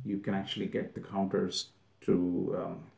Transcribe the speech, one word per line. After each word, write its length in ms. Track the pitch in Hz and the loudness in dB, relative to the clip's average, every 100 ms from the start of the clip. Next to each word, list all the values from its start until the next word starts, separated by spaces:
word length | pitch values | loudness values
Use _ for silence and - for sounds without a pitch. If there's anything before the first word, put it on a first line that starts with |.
| 104 | -4
you 120 | 98 | -2
can 160 | - | 0
actually 320 | 98 98 - 98 | -2 -2 -4 -2
get 300 | 117 101 - | -2 -4 -6
the 60 | |
counters 640 | - 104 95 95 92 - - - _ _ | -4 -2 2 2 2 0 -6 -12 _ _
to, 560 | - 92 90 87 - - | 2 4 4 2 2 0
um, 260 | - - - | -2 -6 -12